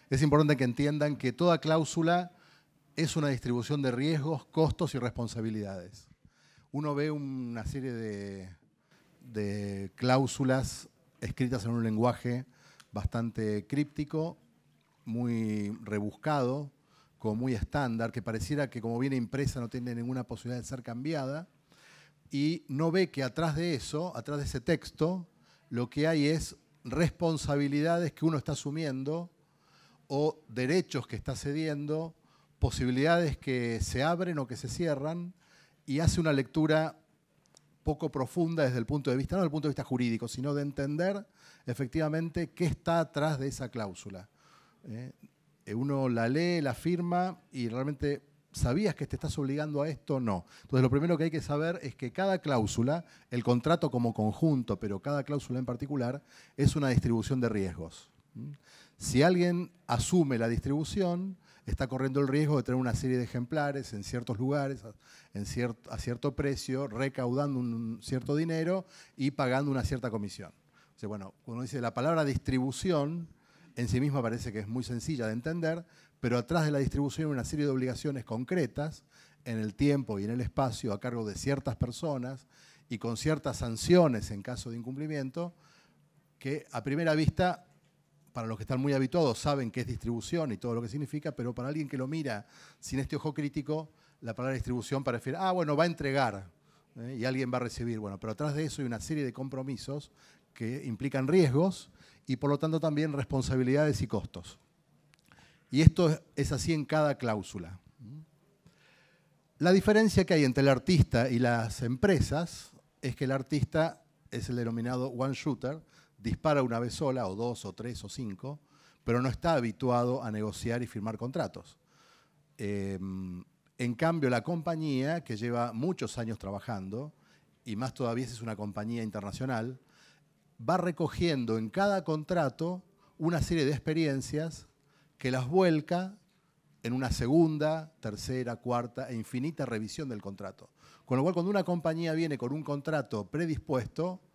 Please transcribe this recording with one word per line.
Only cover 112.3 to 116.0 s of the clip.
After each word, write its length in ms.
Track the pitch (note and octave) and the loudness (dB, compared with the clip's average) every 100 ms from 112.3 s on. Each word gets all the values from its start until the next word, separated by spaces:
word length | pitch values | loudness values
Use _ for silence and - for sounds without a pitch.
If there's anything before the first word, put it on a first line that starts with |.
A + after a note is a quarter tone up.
| C#3+ E3+ - - - _ _ | 0 -4 -8 -18 -20 _ _
es 160 | C3 - | -6 -2
que 80 | |
el 80 | C3 | -2
artista 720 | C3+ - D3 - D#3 D#3+ - _ _ - | -2 0 0 2 2 0 -2 _ _ -8
es 180 | A#2+ - | -6 -2
el 60 | B2 | -2
denominado 520 | A#2 A#2 A#2+ B2+ C3 | 0 0 -2 -2 -2
one 260 | A#2+ C3+ | -2 -2
shooter, 480 | B2+ D#3 A#2+ B2+ D#3 - - | -2 -2 -2 -4 -6 -14 -20